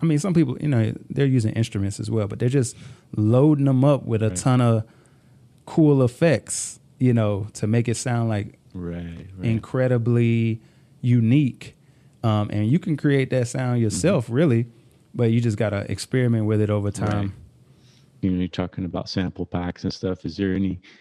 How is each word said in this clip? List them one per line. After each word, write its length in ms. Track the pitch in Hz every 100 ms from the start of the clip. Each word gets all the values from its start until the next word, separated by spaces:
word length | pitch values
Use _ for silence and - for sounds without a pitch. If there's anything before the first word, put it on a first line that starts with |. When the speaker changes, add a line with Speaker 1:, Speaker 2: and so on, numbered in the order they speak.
Speaker 1:
I 40 | 165
mean, 140 | 147
some 140 | 190
people, 240 | 170 143 -
you 80 | 151
know, 240 | 120 110 - -
they're 160 | 135 139
using 260 | 131 110
instruments 460 | - 113 101 98 -
as 100 | 110
well, 180 | 113 98
but 120 | -
they're 80 | 120
just 300 | 139 117 - - - - -
loading 500 | 107 123 151 147 139
'em 160 | 131
up 220 | 139 139 -
with 180 | 110
a 60 | 110
Speaker 2:
Right. 80 | 92
Speaker 1:
ton 240 | 127 123
of 220 | 120 110 - _ _ _ _ _ _ _ -
cool 360 | - 151 139
effects, 760 | 123 - 165 117 - - - - _ -
you 140 | 127
know, 340 | 117 104 101 101
to 140 | - 107
make 220 | 113 113
it 80 | 110
sound, 320 | 127 117 113
like, 280 | 107 104 - _
Speaker 2:
Right, 300 | 92 87 85
right. 240 | 85 85 95 95
Speaker 1:
incredibly 1200 | 113 113 - 131 127 123 117 120 117 117 113 113 - _ _ -
unique. 720 | 127 120 113 139 131 - - - _ _ _ -
Um, 260 | 117 107 104
and 140 | 104 107
you 80 | 170
can 160 | - 147
create 340 | 151 139 131
that 180 | 127 120
sound 260 | 135 127 120
Speaker 2:
Mm-hmm. 60 |
Speaker 1:
yourself, 460 | 110 92 156 180 117
really, 380 | 120 160 117 120 - _ _ _
but 180 | - 117
you 100 | 117
just 160 | 117 104
gotta 340 | 107 101 -
experiment 540 | - - 131 123 113 107
with 160 | 107
it 80 | 104
over 180 | 104 101
Speaker 2:
Right. 60 | -
Speaker 1:
time. 380 | 107 104 101 - - _ _ _ _ _ _ -
Speaker 2:
You 80 | 95
know, 80 | 90
you're 80 | 90
talking 380 | - 90 - 90
about 240 | 87 -
sample 360 | 101 87 - 87
packs 360 | 87 87 -
and 80 | 95
stuff. 340 | - 95 90 90
Is 120 | 82
there 160 | 98
any, 260 | 92 95 90 - -